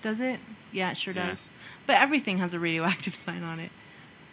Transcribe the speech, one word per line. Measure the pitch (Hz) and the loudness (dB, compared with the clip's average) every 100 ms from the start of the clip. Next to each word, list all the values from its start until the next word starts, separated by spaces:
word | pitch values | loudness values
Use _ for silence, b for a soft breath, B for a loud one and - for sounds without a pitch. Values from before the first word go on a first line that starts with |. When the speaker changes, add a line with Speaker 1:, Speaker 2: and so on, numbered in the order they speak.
Speaker 1:
Does | 220 220 | -6 -2
it? | 254 247 - 214 - | -4 -6 -10 -18 -10
Yeah, | 190 185 | -4 -2
it | 160 | -2
sure | - | -4
Speaker 2:
Yeah. | 180 180 | -4 -4
Speaker 1:
does. | - - B B B - | -6 -12 B B B 4
But | 214 | 6
everything | 277 294 214 190 | 6 4 2 0
has | 180 | 0
a | 175 | 0
radioactive | 170 165 170 185 - | 0 2 2 2 -2
<laughs> | |
sign | - - 175 | -6 -6 -6
on | 170 160 | -6 -8
it. | 165 - B B B - - | -10 -14 B B B -20 -10